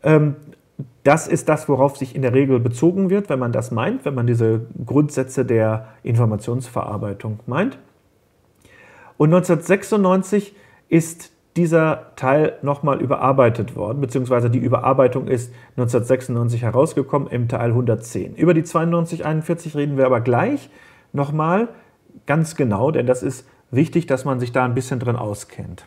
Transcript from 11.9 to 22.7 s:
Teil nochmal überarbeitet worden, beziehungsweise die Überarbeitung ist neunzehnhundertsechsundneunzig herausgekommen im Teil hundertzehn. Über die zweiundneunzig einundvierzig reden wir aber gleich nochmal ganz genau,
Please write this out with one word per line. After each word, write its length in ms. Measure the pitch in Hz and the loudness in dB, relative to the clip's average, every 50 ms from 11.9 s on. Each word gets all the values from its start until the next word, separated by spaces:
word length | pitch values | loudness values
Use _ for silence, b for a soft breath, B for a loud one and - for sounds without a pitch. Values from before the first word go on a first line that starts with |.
| 143 - - - _ | 0 -2 -6 -18 _
Teil 420 | - - 131 139 151 156 - - - - | -4 0 2 4 4 2 0 -2 -4 -4
nochmal 360 | 139 143 139 - 147 135 - | -4 -4 0 0 -2 0 0
überarbeitet 760 | - 123 139 - - 131 139 139 123 117 117 117 104 - - | 0 -2 -2 0 2 2 4 6 4 4 4 0 -6 -6 -6
worden, 260 | - 90 104 117 143 | -8 -6 -6 -4 -4
beziehungsweise 480 | 139 123 - 139 127 120 127 120 120 117 | -6 -4 -2 -4 0 0 0 2 2 2
die 80 | 117 | 0
Überarbeitung 680 | 131 123 120 123 - - 131 131 - 131 123 - 135 127 | 0 2 0 0 2 2 2 4 4 4 4 2 -2 -2
ist 260 | - 131 117 117 B B B B B B | -2 -4 -4 -4 B B B B B B
neunzehnhundertsechsundneunzig 880 | - 123 117 123 120 107 - 131 127 - - 123 117 120 117 120 117 123 | -2 -2 0 2 0 2 2 0 0 0 -4 -2 -2 0 0 -2 -2 -2
herausgekommen 640 | 110 98 123 147 156 - 147 135 - - 143 139 | 0 2 2 2 2 0 -4 -2 0 -2 -2 -2
im 200 | - - 123 120 | -2 -4 -4 -2
Teil 280 | 117 123 - 117 120 113 | -2 -2 -2 0 0 0
hundertzehn. 600 | 123 123 120 110 104 - - - 98 90 - - | 0 0 0 -2 -2 -4 -8 -8 -8 -8 -8 -4
Über 200 | - 147 170 170 | 0 2 4 4
die 80 | 160 156 | 2 0
zweiundneunzig 600 | - - - 165 170 170 170 165 165 170 165 175 | 0 -2 -2 0 2 0 0 -2 -2 -6 -6 -4
einundvierzig 520 | 151 156 156 156 - 170 165 - 160 151 | -2 -2 -2 -2 -2 -6 -6 -6 -8 -4
reden 200 | 147 143 147 143 | -4 -2 -2 2
wir 120 | 135 135 | 2 4
aber 120 | 131 127 117 | 4 4 2
gleich 520 | 117 127 123 120 165 233 294 269 - b b b b b b b b b - | 2 2 2 2 2 0 -2 -4 -8 b b b b b b b b b -4
nochmal 540 | 139 143 143 147 156 156 165 175 202 233 233 B B B B B _ _ _ - - _ | -4 -4 -2 -2 -2 0 0 2 0 0 -2 B B B B B _ _ _ -20 -18 _
ganz 300 | - 143 165 160 160 - | 0 0 0 0 -2 0
genau, 340 | - 143 117 | -2 0 0